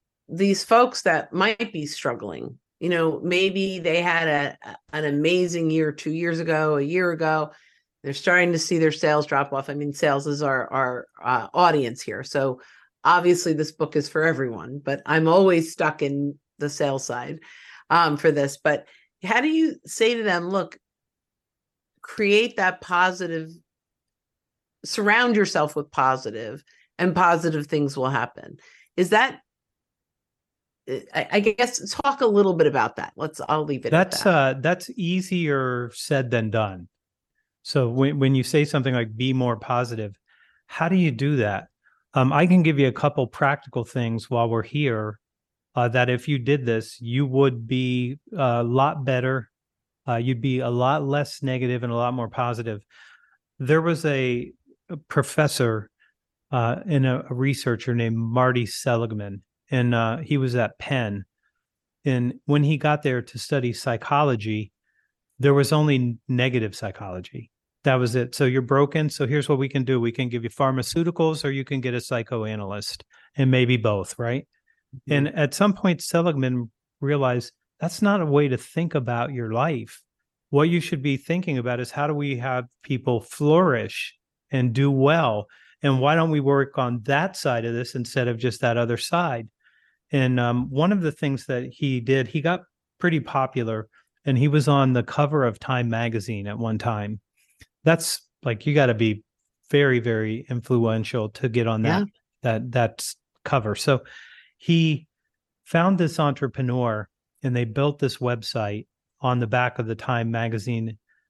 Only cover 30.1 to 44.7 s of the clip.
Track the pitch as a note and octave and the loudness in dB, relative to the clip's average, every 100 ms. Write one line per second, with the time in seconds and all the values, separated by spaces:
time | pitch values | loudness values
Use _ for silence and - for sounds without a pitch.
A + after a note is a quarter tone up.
30.1 | _ _ _ _ _ _ _ - B2+ - | _ _ _ _ _ _ _ -10 -10 -8
31.1 | - - G#3 G#3 G#3 A#3+ - G3+ - C#4+ | -6 -2 0 0 0 -2 -2 -10 -4 -2
32.1 | C#4 A#3+ G3+ G3 E3+ D#3 C3+ A2 - - | 2 2 4 4 4 2 2 -2 -2 -12
33.1 | - D#3 - - D3+ D3+ C3+ A#2 D#3+ F#3+ | -8 -8 -8 -4 -2 -2 -4 0 2 2
34.1 | - G#3 E3 C3+ C3+ D3+ F3+ - - E3+ | 2 2 4 4 2 -2 -2 -4 -6 -2
35.1 | F#3 F#3 F3+ D#3+ C#3 C3 B2 A#2+ - - | -2 -2 -2 0 0 0 -2 -6 -8 -2
36.1 | C#3 B2+ A#2+ A2 A2 G#2+ F#2 F2 _ _ | -2 0 0 0 0 -2 -4 -18 _ _
37.1 | _ _ _ _ _ - C#3+ B2 B2 C3+ | _ _ _ _ _ -4 0 0 2 0
38.1 | D3 C3+ C3+ A#2+ D3+ D3 D3+ C3 B2+ A2+ | 2 2 2 2 0 2 0 0 0 -2
39.1 | A2 B2+ C3 B2 A2 - B2 B2 A2+ G#2 | -4 -2 0 0 -2 -2 -2 -2 -6 -10
40.1 | G2 _ _ _ _ _ - E3 F#3+ E3+ | -12 _ _ _ _ _ -4 0 2 2
41.1 | A2+ C#3 C#3+ G#2 G2 - _ _ _ _ | 2 0 0 0 -2 -8 _ _ _ _
42.1 | C#3 C3 D3 F3 F#3 E3 C#3+ C3+ A#2 D3 | 2 4 4 6 6 6 4 4 4 0
43.1 | C#3+ B2+ - C#3 C#3+ - B2 A2+ C3 A#2 | 0 -4 0 0 0 -4 -8 -6 -4 -2
44.1 | A2+ - A#2+ A#2 A2+ A2 | -4 -2 0 0 0 -2